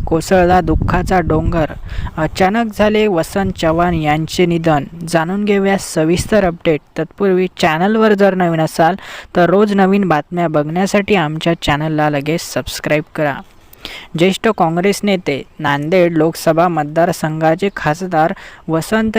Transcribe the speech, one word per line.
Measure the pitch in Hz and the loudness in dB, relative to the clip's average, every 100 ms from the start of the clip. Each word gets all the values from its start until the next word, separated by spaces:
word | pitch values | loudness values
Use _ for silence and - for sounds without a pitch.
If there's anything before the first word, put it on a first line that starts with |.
| - | 0
कोसळला | 160 - 185 175 185 | -2 2 2 4 4
दुःखाचा | 160 156 - 180 170 185 | 2 0 0 0 0 0
डोंगर. | 160 156 165 170 151 - - - - - | 2 0 0 0 -2 -6 -10 -6 -6 -4
अचानक | 156 - 185 226 226 208 | -4 0 0 2 -2 0
झाले | 214 214 214 | 2 2 2
वसंत | 170 160 202 190 | 0 -2 -2 -4
चव्हाण | - 160 165 175 | -2 0 2 0
यांचे | 165 151 156 160 - 175 | 0 0 0 -2 0 0
निधन. | 170 165 147 156 170 165 | 2 0 0 -2 -10 -4
जाणून | 165 160 202 | -2 0 -2
घेऊया | 208 202 196 196 | 0 0 2 0
सविस्तर | - 165 160 175 - 214 | -2 -2 0 0 0 2
अपडेट. | 185 170 170 147 _ - | 2 0 0 -2 _ -8
तत्पूर्वी | 156 - 196 185 185 - | -8 -2 0 0 0 0
चॅनलवर | 175 156 196 226 220 | 0 2 2 2 2
जर | 202 196 | 4 2
नवीन | 185 175 160 | 2 0 2
असाल | 156 - 165 196 - - - 175 | 0 2 2 0 -8 -18 -6 0
तर | 175 | 4
रोज | 196 214 | 4 4
नवीन | 196 185 202 185 | 4 4 4 2
बातम्या | 151 - 175 165 | 0 -2 -2 0
बघण्यासाठी | 151 147 175 196 208 196 | 0 -2 -2 0 0 0
आमच्या | 196 151 156 170 165 | 0 0 -2 -2 -2
चॅनलला | - 147 156 151 151 | 0 -2 0 0 0
लगेच | 143 147 165 - | 0 -2 -4 -4
सबस्क्राईब | 127 - - - 151 - | -6 -6 -6 -2 -2 -2
करा. | - 151 135 - - - - - - - 156 | -4 -4 -4 -12 -20 -20 -18 -16 -16 -8 0
ज्येष्ठ | 185 185 226 | 0 0 -2
काँग्रेस | 208 165 170 202 196 | 0 0 0 0 0
नेते, | 208 190 156 135 - - | 0 -2 -2 -6 -8 -8
नांदेड | 151 143 151 185 175 | -4 -2 0 2 4
लोकसभा | 165 160 - 165 160 180 | 2 0 0 0 2 2
मतदारसंघाचे | 160 147 160 175 - 160 156 160 165 202 - | 0 -2 0 0 0 -4 0 0 0 -2 -2
खासदार | 151 156 185 165 165 190 - - - | -4 -4 -2 0 0 -2 -14 -14 -4
वसंत | 160 - 220 220 | -4 0 -2 0